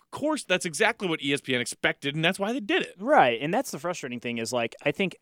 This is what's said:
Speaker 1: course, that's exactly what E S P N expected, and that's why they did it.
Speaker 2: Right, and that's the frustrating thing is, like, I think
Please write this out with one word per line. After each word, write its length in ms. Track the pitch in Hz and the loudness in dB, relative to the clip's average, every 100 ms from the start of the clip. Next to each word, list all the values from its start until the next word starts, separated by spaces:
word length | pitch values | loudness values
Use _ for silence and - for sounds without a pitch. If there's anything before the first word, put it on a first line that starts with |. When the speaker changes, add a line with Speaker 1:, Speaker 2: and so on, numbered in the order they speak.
| _ | _
Speaker 1:
course, 320 | - 294 302 | -4 -2 -2
that's 220 | - 180 180 | 0 -2 0
exactly 420 | 147 214 240 190 | 2 2 2 -2
what 140 | 160 | -2
E 100 | 139 | 0
S 80 | 139 | -2
P 140 | - 123 | 0 -2
N 60 | |
expected, 540 | 120 - 156 160 143 151 | -2 -2 -2 -2 -4 0
and 80 | |
that's 160 | 160 190 | 0 0
why 140 | 196 | -2
they 60 | 254 | -2
did 220 | 202 370 | 0 0
it. 120 | - - | 0 -6
Speaker 2:
Right, 400 | 220 294 135 117 | 4 6 6 4
and 120 | 147 | 0
that's 180 | 202 - | -2 -2
the 80 | 165 | -6
frustrating 400 | 165 175 135 120 | -6 -6 -6 -6
thing 180 | 123 117 | -6 -4
is, 140 | 113 | -2
like, 220 | 123 117 - 147 | -2 -2 -2 -2
I 60 | |
think 240 | - 190 - | 0 -2 -4